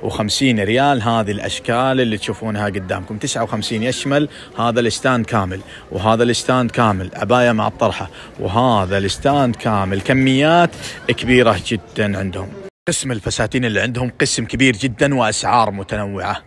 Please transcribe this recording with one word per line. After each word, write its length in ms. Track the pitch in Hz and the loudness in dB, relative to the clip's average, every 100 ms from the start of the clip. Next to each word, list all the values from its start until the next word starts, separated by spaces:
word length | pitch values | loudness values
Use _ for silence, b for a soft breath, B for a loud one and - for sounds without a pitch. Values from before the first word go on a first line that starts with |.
وخمسين 580 | 113 - 104 - 135 113 | -6 -4 -2 0 2 2
ريال. 420 | 98 117 143 139 | 2 2 2 2
هذه 280 | 113 117 110 | 2 2 0
الأشكال 720 | - 110 - - 120 131 131 | 0 -4 -6 -4 0 2 2
اللي 180 | 120 107 | 0 0
تشوفونها 460 | - 104 113 104 | -4 -6 -4 -2
قدامكم 540 | 104 98 92 98 87 107 | -2 -4 -6 -6 -6 -8
تسعة 240 | 135 127 | -6 -4
وخمسين، 400 | 113 113 104 110 | -4 -4 -4 -2
يشمل 460 | 117 127 139 139 147 B B - | -2 -2 0 0 0 B B -2
هذا 220 | 117 117 | 0 2
الستاند 460 | 117 - 135 123 110 | 0 0 0 2 0
كامل 340 | 113 95 95 - B B | 0 -2 -6 -12 B B
وهذا 300 | 98 104 113 | -2 2 4
الستاند 480 | 120 120 - 127 120 | 4 2 2 2 2
كامل، 400 | - 117 98 90 | 2 2 2 -4
عباية 380 | - 101 123 120 | -6 2 4 4
مع 160 | 110 107 | 2 0
الطرحة، 420 | - 110 - 90 B B - | 0 -2 -2 -8 B B -8
وهذا 580 | 101 98 127 110 90 98 | -4 2 4 2 2 0
الستاند 580 | 98 - 139 143 131 110 | -2 0 0 2 2 0
كامل. 440 | 120 107 95 98 | -2 0 0 -2
كميات 720 | - 131 131 131 151 170 170 - B B - | 0 2 4 4 4 4 4 0 B B -4
كبيرة 520 | 120 113 127 117 95 - | -2 4 6 6 4 -2
جدا 520 | 110 - - 104 95 | -6 -6 -4 -2 -2
عندهم. 300 | 95 92 95 - - _ - | -4 -6 -10 -12 -18 _ -4
قسم 240 | - 135 | -4 -4
الفساتين 520 | 117 - - 110 131 | -4 -4 -2 -2 0
اللي 160 | 123 104 | 0 0
عندهم 320 | 110 120 123 - | 0 -2 -6 -2
قسم 240 | 143 - | 0 0
كبير 320 | 120 120 135 110 | -4 2 2 2
جدا 380 | 135 110 143 | -2 0 0
وأسعار 560 | 135 110 107 - 120 110 | 2 0 0 2 4 2
متنوعة. 720 | 101 95 107 101 98 92 101 | -2 -6 -6 -6 -6 -6 -6